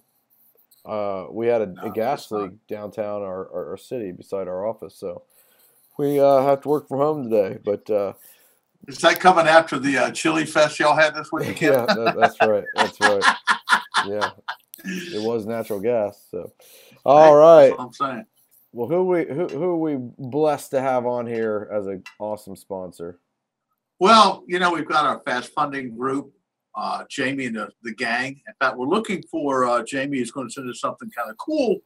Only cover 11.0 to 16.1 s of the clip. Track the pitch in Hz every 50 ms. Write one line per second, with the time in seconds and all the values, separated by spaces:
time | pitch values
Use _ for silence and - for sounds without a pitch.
11 | 156 151 151 156 151 - 160 151 143 123 - - 165 147 135 123 113 110 101 110
12 | 113 113 - - - - - - 160 110 104 101 - - - - 247 - - -
13 | 240 - - 494 - 254 - - - - - - - - 240 - - - - -
14 | 185 196 202 208 196 - - _ - - - - _ _ - - - 190 185 185
15 | - - - 107 107 113 120 113 98 110 117 113 110 - 107 98 92 120 123 113
16 | 104 101